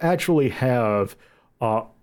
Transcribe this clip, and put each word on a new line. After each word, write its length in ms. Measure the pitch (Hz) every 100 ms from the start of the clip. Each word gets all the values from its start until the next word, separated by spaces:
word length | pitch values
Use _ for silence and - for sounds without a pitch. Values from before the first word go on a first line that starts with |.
actually 480 | 170 175 - 160 131
have, 680 | - 131 123 110 104 98 - - _ _ -
uh, 220 | 117 110 - _